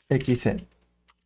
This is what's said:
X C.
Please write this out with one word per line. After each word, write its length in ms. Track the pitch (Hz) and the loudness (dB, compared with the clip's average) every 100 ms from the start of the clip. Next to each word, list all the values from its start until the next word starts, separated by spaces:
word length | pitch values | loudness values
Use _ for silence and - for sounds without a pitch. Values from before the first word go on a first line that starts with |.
| - | -2
X 320 | 131 131 123 | 0 2 0
C. 240 | 113 - - _ _ _ - - | 0 -2 -6 _ _ _ -20 -20